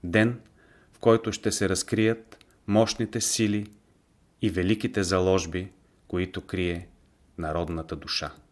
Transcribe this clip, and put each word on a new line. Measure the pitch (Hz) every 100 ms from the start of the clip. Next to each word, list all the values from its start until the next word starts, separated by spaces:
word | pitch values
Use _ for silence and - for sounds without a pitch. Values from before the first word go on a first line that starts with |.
ден, | 87 98 113 120 - _ _ _ _
в | -
който | 113 113 110
ще | 101 110
се | 101 98
разкрият | 92 - 104 110 113 - - - _ -
мощните | 101 110 - 110 117
сили | - - 107 104 104 - _ _ _ _ _ _
и | 110
великите | 90 90 110 90 -
заложби, | 92 92 92 95 82 90 92 - _ _ _
които | 90 90 - -
крие | 95 90 85 90 - _ _ _ -
народната | 80 80 85 82 80 80
душа. | 82 - 76 - _